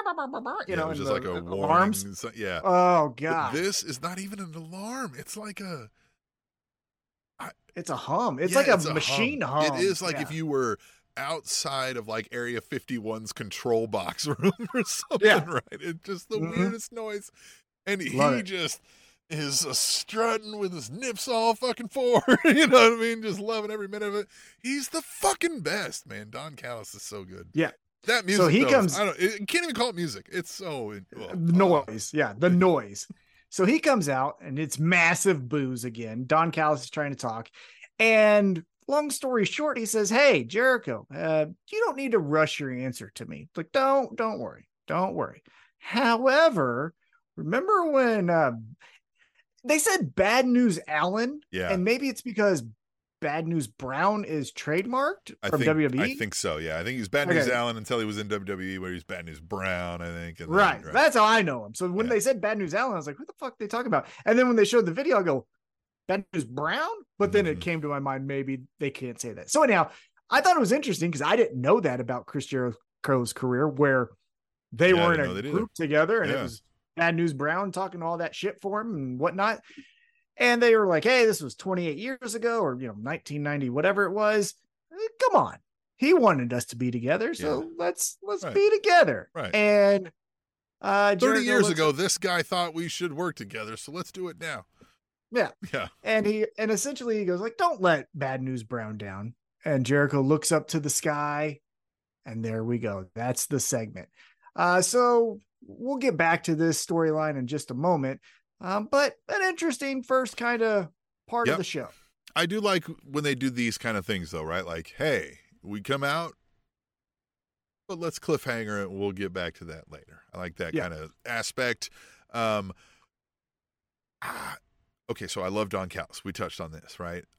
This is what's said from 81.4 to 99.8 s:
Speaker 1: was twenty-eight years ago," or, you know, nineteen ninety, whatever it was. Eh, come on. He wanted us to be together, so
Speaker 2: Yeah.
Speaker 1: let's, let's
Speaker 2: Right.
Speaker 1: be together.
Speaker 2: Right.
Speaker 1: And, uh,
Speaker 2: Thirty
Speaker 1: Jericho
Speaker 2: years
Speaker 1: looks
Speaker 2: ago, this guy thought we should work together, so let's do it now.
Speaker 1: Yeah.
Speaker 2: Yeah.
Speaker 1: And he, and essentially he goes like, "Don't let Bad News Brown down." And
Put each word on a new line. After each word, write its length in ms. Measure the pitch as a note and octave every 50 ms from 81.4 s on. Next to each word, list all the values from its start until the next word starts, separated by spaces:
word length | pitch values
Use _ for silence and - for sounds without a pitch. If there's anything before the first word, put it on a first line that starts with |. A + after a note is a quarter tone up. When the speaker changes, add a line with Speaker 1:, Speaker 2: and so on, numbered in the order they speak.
Speaker 1:
was 140 | D3+ A#2+ -
twenty-eight 420 | - - F#3+ F#3 F3 F3 D#3+ C#3+
years 360 | D#3+ A3 C4 C4 - B3 G#3 G#3+
ago," 260 | A3 A#3 A#3 A#3 A3+
or, 180 | F#3 C#3 B2+ B2+
you 80 | C3
know, 80 | A#2 G2+
nineteen 460 | G#2 A2 C3+ D#3+ - - - D3 D3 C#3+
ninety, 260 | D3 D3 C#3+ C3+ B2
whatever 360 | A#2+ D3 D#3+ F#3+ G3 G#3 G3
it 60 | E3+
was. 440 | G3 G#3+ G#3+ G#3+ G#3+ G#3 G3+ - - _ _ _ _ _ _ _
Eh, 160 | D#4+ G4 A4 A4+ - -
come 140 | C5 B4 F#4+
on. 240 | A3 B2+ F2 - - _ _ _ _ _ _ _
He 160 | - C4+ D4+ F#4
wanted 380 | D#4+ A#3 G3+ D#3+ C3 B2 A#2+ B2
us 120 | A#2 -
to 100 | - B2
be 140 | A#2 C3 B2
together, 420 | A#2+ A#2 A#2 C3 E3 G3 A3 D4 E4
so 280 | - - D3+ C3+ C3 -
Speaker 2:
Yeah. 60 | E4 E4
Speaker 1:
let's, 400 | E4+ F4 F4+ F4 - - - - _ F#4+
let's 200 | G4+ G#4 F4+ F#4
Speaker 2:
Right. 100 | C#4+ -
Speaker 1:
be 140 | G4 G4+ A4
together. 580 | A4 G#4 G4+ F#4 F4 E4+ C#4 D#3+ A#2 F#2 - - -
Speaker 2:
Right. 180 | E3 A#2+ - -
Speaker 1:
And, 560 | G#3+ G#3 G#3 G#3 G#3 G3+ G3+ G3+ G3 F#3 D#3+ - _ _ _ _ _ _ _ _ _ _ _ _ _
uh, 300 | - G3+ G3 G3+ G3+ G3+
Speaker 2:
Thirty 80 | G3+ F3
Speaker 1:
Jericho 220 | A3+ C4+ - -
Speaker 2:
years 200 | - - B3 A3+ -
Speaker 1:
looks 100 | - D#3+
Speaker 2:
ago, 180 | D#3 D#3 D3+
this 260 | C3+ D3+ F#3+ F#3+ -
guy 240 | - F#3+ F#3 F3 E3+ D#3
thought 300 | - F#3 F3+ F3 E3 D#3
we 140 | E3 F3
should 260 | D#3+ - - F3+ E3+ C#3
work 220 | D#3 F3+ E3+ -
together, 420 | - G#2+ F#2+ - A2 G#2+ G#2+ A2
so 140 | - - C#3+
let's 200 | D3+ F3+ E3+ -
do 160 | - F#3 F#3 E3+
it 100 | D3 D3+
now. 260 | E3 D#3+ C#3 G#2 - _ _ _ - _ _ _ _ _ _ _ _ _
Speaker 1:
Yeah. 200 | A3+ B3 E3+ - - _ G3+ - -
Speaker 2:
Yeah. 160 | B2 F2 - - _ -
Speaker 1:
And 220 | G#3+ A3 G#3+ G#3
he, 200 | G#3 G#3+ G#3+ A3 A3 -
and 140 | G#3+ A3 G#3+
essentially 460 | A3 G3+ - C#4+ C4+ - B3 A#3 A3 G#3+
he 60 | G3
goes 140 | F3+ F3+ F3
like, 160 | G#3+ A3+ A3+
"Don't 240 | - F4+ F4 D4 F#3+
let 280 | F#3 F3 D#3+ C#3 C3 - -
Bad 280 | C#3+ C#3 C3 C3 B2+
News 220 | C3 C3 C3 A#2+ A2
Brown 340 | - B2+ A#2 A2 G#2+ G#2+
down." 380 | G#2 G#2 G2+ F#2+ G2 G#2+ A#2+ - _ _ _ _ _ -
And 220 | D#3 C#3+ C3